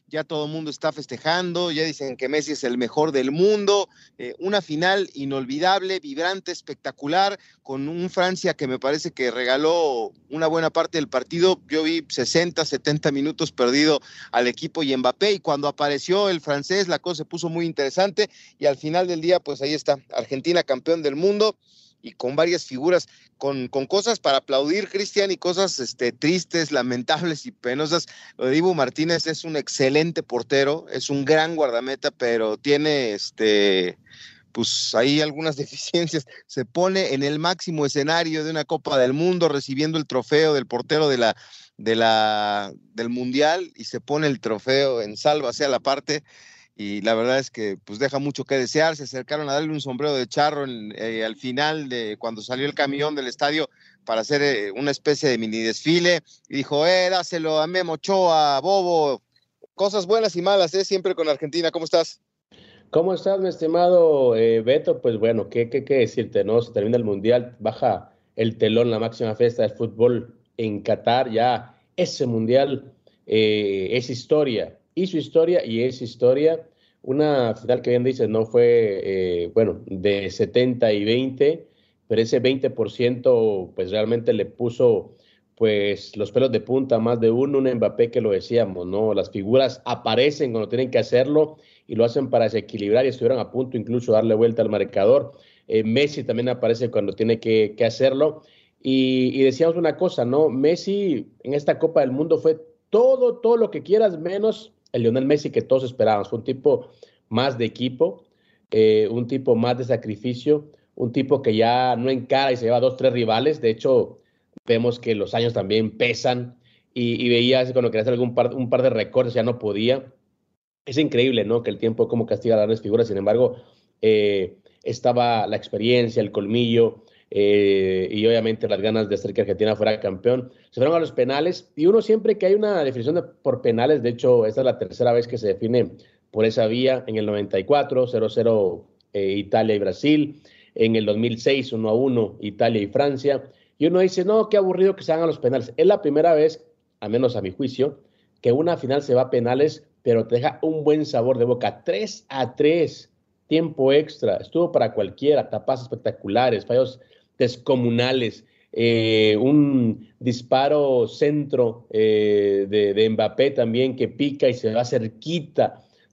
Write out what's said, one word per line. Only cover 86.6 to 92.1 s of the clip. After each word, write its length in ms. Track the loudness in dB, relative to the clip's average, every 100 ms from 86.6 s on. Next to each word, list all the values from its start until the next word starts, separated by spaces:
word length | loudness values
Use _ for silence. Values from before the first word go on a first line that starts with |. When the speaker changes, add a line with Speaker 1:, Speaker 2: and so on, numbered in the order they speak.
Speaker 2:
punta 340 | 0 -2 2
a 60 | 0
más 180 | 2 2
de 140 | 2
uno, 260 | 2 2 2
un 100 | 0
Mbappé 440 | 0 0 2 0
que 80 | 2
lo 100 | 0
decíamos, 560 | 0 0 0 0 -4 -4
¿no? 280 | -2 0
Las 180 | 0 -2
figuras 500 | -4 2 2 2 -2
aparecen 680 | -6 -4 0 2 2 2 -2
cuando 160 | -2 -2
tienen 240 | -2 0
que 80 | 0
hacerlo 560 | 2 2 4 2 2 -2 _ _ -8
y 80 | 0
lo 80 |
hacen 260 | 2